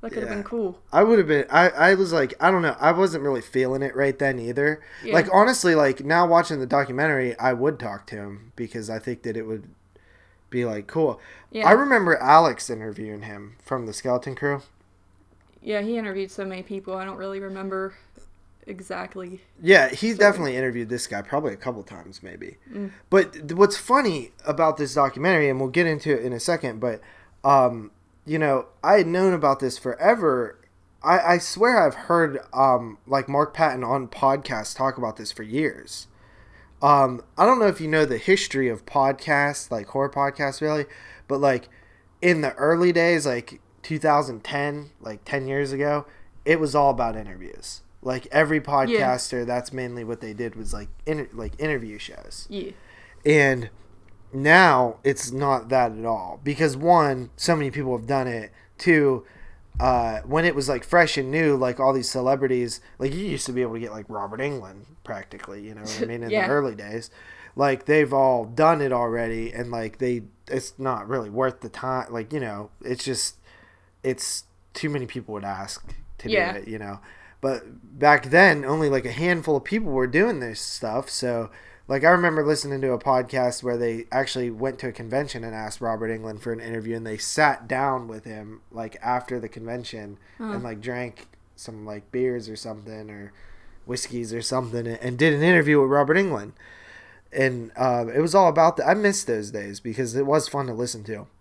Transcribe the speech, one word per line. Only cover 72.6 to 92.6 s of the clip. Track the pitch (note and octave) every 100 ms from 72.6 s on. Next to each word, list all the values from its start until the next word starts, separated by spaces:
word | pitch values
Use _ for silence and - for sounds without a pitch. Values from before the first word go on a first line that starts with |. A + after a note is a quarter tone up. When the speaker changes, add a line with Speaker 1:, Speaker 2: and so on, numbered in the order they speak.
| G#2 - -
Speaker 2:
it's | B2
just, | - B2 - - _ - _ _ _ _
it's | C3 B2+ - - - _ _
too | - D#3
many | D3 B2
people | C3 G#2+
would | G#2+
ask | G2 G2 G2 - - - - -
to | -
Speaker 1:
Yeah. | G#3+ F3
Speaker 2:
do | G3
it, | F#3+
you | A2
know. | G3+ G3 - - - -
But | C3+ B2 A2 A#2+ - C3+
back | C#3+ D3 C3+
then, | D#3 F#3+ D3+
only, | C3+ D#3 D3+
like, | C3+ A#2+
a |
handful | A#2 E3+ E3+ D#3 C#3+
of | -
people | G#3+ E3+
were | C3 B2+
doing | C#3+ A3 F3+
this | B2 G#2+
stuff, | - - A2+ A2+ C#3
so, | - B2+ A#2 A2 - - - -
like, | C3+ D3+
I |
remember | F3+ F3 D#3 D3
listening | D3 C#3+ C#3
to | C3
a | A#2+
podcast | C#3 C3 B2+ C3+ B2 B2
where | B2 A#2+
they | A#2+ A2+ A#2
actually | B2+ C3+ C3 B2
went | A2 C3 B2+
to | C3
a |
convention | A2 A2+ B2+ C#3+ B2+
and | A#2
asked | A2 A2 -
Robert | A#2 A2 A2
Englund | A2+ A2 G#2+
for | A#2+
an | A2+
interview, | A#2 A2+ A2 A#2
and | A2+
they | G#2+
sat | - - D3+ C3+ A2+
down | C3 C#3 C3 A#2
with | A2
him, | A#2 G#2+ G#2+ A2 -
like, | A2 A2 -
after | A#2 B2 B2 B2
the | A2
convention | - A2+ B2 A#2 A2+ G#2 G2+ _ _
Speaker 1:
Huh. | A3
Speaker 2:
and, | G3+
like, | A#2+ A2
drank | A2+ B2 B2 A#2 - _ _ _
some, | - A2+ G#2+
like, | G#2 G2+
beers | B2+ B2+ B2 G#2+
or |
something, | G#2+